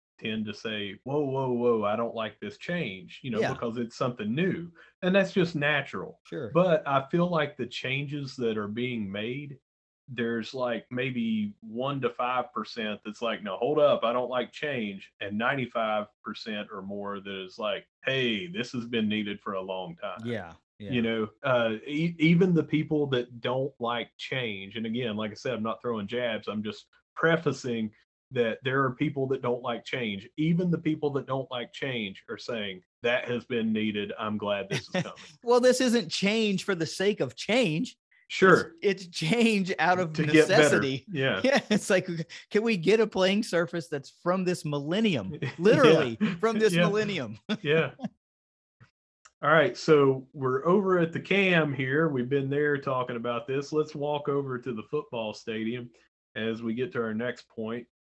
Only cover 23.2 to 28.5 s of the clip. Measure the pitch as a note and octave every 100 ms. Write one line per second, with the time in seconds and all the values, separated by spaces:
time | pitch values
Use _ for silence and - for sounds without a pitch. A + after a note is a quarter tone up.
23.2 | A#2+ A#2+ B2 C3 C3+ - A#2 A#2+ - -
24.2 | - C3 A#2 G2 G2 A2+ A2+ A#2 A#2+ G#2
25.2 | G#2+ G#2 C3 A2+ A2 G#2 A#2+ A2+ G2+ A#2+
26.2 | A#2+ G#2+ A2 G#2 G#2 - - _ _ -
27.2 | D#3+ E3 D3+ C3+ B2+ A2+ A2 - _ _
28.2 | _ B2+ A2+